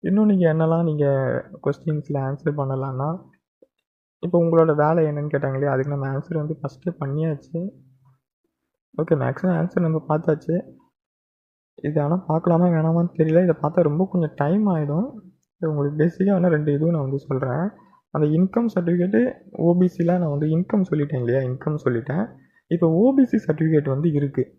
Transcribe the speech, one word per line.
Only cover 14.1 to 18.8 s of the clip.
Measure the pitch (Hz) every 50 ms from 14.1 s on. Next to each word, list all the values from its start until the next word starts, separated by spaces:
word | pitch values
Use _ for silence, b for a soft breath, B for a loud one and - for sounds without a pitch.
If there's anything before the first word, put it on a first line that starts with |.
| - 180 165 147 -
டைம் | - 143 147 175 208 214 202
ஆயிடும். | 180 160 151 143 143 160 214 277 - 220 - - _ _ _ _ _ _
இது | 185 160
உங்களுக்கு | 156 147 143 143 147 151
பேசிக்கா | 156 170 165 - 190 196 202
வேணா | 180 170 180
ரெண்டு | 165 151 151 151 143
இதுவும் | 143 156 165 170
நான் | 156 139 131
வந்து | 139 139
சொல்றேன். | - - 139 131 131 127 123 143 170 208 b b b b b b b _ _
அந்த | - 156 151
இன்கம் | 156 160 185 190 - 233 233 233
சர்டிஃபிகேட்டு, | - 190